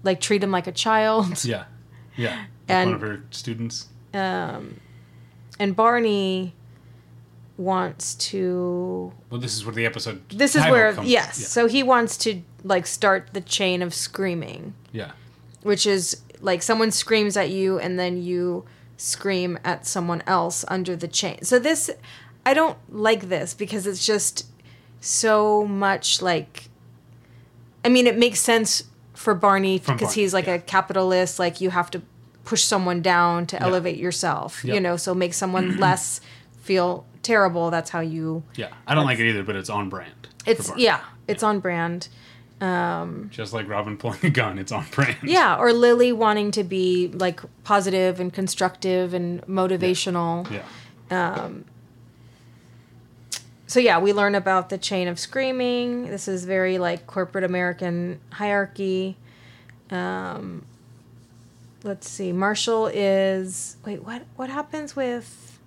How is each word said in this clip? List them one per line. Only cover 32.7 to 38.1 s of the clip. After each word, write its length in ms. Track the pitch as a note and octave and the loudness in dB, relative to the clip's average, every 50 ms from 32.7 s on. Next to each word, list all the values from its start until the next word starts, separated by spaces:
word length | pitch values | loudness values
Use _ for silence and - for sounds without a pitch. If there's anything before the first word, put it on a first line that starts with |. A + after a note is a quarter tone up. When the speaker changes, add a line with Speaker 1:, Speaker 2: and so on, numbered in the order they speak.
| G#3+ F#3+ F#3 F3+ F3 F3 D#3+ | 2 2 2 0 0 2 2
Speaker 1:
down 420 | F#3 F3 F3 F3 F3 E3+ E3+ E3+ | 4 4 6 4 4 2 0 -2
to 80 | - - | -4 -4
Speaker 2:
Yeah. 80 | - - | -2 0
Speaker 1:
elevate 320 | F#3 F#3 F3+ E3+ F3+ D#3+ | 2 2 2 0 -2 -4
yourself, 680 | - - F3+ E3+ - - E3 D3 - - - - - - | -2 -4 -4 -2 -2 -2 -2 -2 -2 -4 -8 -10 -8 -4
Speaker 2:
Yeah. 100 | B2 G#3+ | -2 0
Speaker 1:
you 40 | G#3 | 0
know, 180 | F#3 F3 F3 | 2 0 -2
so 160 | E3+ - F#3+ F3+ | -2 -2 -2 0
make 220 | F#3 F3+ F3 F3 | 0 0 -2 -2
someone 420 | - G3 F#3+ F#3 F#3 F3+ F#3 F#3 | -4 -4 0 0 0 0 0 0
Speaker 2:
<clears throat> 80 | F#3 F#3+ | 2 4
Speaker 1:
less 360 | F#3 F#3+ F#3 - - - - - - - - - _ - - - | 2 2 2 -2 -6 -8 -8 -10 -18 -20 -20 -20 _ -20 -18 -4
feel 420 | - F#3+ F#3 F3 F3+ F3+ - - - - - - | 0 0 2 2 0 -2 -6 -10 -18 -16 -10 -2
terrible. 460 | - A#3 G#3+ G3 F#3 E3+ F3 E3+ E3+ | 2 4 4 4 4 2 0 0 0
That's 220 | E3+ E3 E3 - | 0 -2 -4 -4
how 80 | - E3+ | -4 -4
you 420 | E3 D#3+ | -4 -4